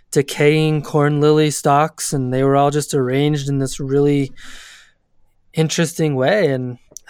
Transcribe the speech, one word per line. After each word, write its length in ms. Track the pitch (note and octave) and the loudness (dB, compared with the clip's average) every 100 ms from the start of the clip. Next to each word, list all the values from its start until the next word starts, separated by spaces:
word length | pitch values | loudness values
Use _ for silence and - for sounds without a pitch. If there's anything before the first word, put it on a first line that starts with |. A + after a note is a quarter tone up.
| _ | _
decaying 720 | - C3+ - D3 D#3 D#3 D#3 | -2 -2 2 2 4 2 -2
corn 380 | C#3+ D#3 C#3+ D3 | -2 0 0 2
lily 300 | D3 D#3 D3+ | 4 4 2
stalks, 640 | C#3+ D#3 C#3+ D#3+ - - | 0 2 2 2 -4 -6
and 200 | C#3+ B2+ | -4 -2
they 80 | B2+ | 0
were 100 | C3+ C#3 | 2 4
all 140 | C#3+ | 2
just 220 | D3 C#3+ | 0 -2
arranged 560 | D3 B2+ C3 D3 D3+ C#3 | -2 0 0 0 -2 -4
in 100 | C#3 | -4
this 220 | C3+ - | -4 -6
really 500 | C3+ C#3 D3 C#3+ C3+ - - - - - - _ _ _ _ _ _ | -2 0 2 0 -2 -8 -18 -18 -20 -20 -20 _ _ _ _ _ _
interesting 600 | - D#3+ - E3 - D#3 | -2 -2 0 -2 0 -2
way. 360 | C3+ B2+ G#3 E3 | 0 0 2 0
And 260 | C3 B2 B2 _ - - | -2 -4 -10 _ -20 -10